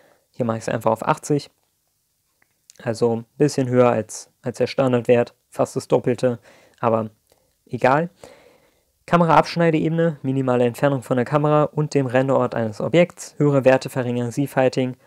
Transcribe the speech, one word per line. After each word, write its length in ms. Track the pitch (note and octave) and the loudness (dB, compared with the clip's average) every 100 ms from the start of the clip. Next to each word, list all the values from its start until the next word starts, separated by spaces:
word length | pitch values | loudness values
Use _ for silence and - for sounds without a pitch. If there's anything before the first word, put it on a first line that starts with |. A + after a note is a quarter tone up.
| _ _ _ | _ _ _
Hier 160 | - A#2 | -6 -4
mache 120 | A2+ | -4
ich 80 | - | -6
es 40 | |
einfach 220 | A#2+ A2+ | -4 -2
auf 160 | A2 - | -2 -2
achtzig. 420 | D3+ - C#3+ - _ _ _ _ _ _ _ _ _ _ _ - - | -4 -2 -4 -4 _ _ _ _ _ _ _ _ _ _ _ -20 -12
Also 320 | B2 A2 A#2 A2+ | -8 -2 -2 -2
ein 100 | A2+ - | -8 -2
bisschen 300 | D3 - B2+ | 0 0 0
höher 200 | B2 A#2+ | 4 4
als, 400 | A2+ G#2 - - _ | 2 -4 -12 -18 _
als 160 | B2+ - | -12 -4
der 80 | B2 | -2
Standardwert, 680 | - C3 B2 A#2 A#2+ A#2+ _ _ | 0 0 0 2 2 2 _ _
fast 260 | - B2+ C3+ | -4 -4 -4
das 120 | - | -2
Doppelte, 500 | C#3 B2+ A#2+ B2+ A#2 - _ _ _ | -2 0 -2 -2 -4 -10 _ _ _
aber 300 | A#2 A2+ A2 - _ _ _ _ _ | -2 0 -2 -12 _ _ _ _ _
egal. 460 | A#2+ B2+ C#3+ F3 - - - _ _ _ _ _ _ - | -2 2 2 0 -10 -20 -20 _ _ _ _ _ _ -2
Kameraabschneideebene, 1120 | F3 E3 D3+ - E3+ E3+ D#3 D#3+ E3 E3 C#3+ | 2 4 4 2 0 0 2 0 0 -2 -2
minimale 420 | C3 C3+ C3 B2 | -4 -2 0 2
Entfernung 380 | B2 A2+ C#3+ C3+ | 0 0 0 0
von 160 | - B2+ | -2 -2
der 80 | A#2 | 0
Kamera 380 | D3+ D3+ D3+ | 0 2 2
und 320 | D3 D3+ D3+ C#3+ | 0 -2 -2 -2
dem 100 | C3 | 0
Renderort 500 | B2+ C3+ B2+ B2 A#2 | 0 2 0 0 -2
eines 240 | A2 G#2 | -6 -6
Objekts. 560 | - E3 F3 - - - | -2 0 0 -2 -20 -2
Höhere 280 | D3 C#3 B2+ | 0 4 4
Werte 240 | C3 C#3+ | 4 0
verringern 420 | C3+ B2 B2 A#2+ | -6 -4 -4 -4
Z-Fighting, 640 | B2+ C#3 C3+ B2+ - B2+ B2+ | -4 -4 0 0 0 -4 -6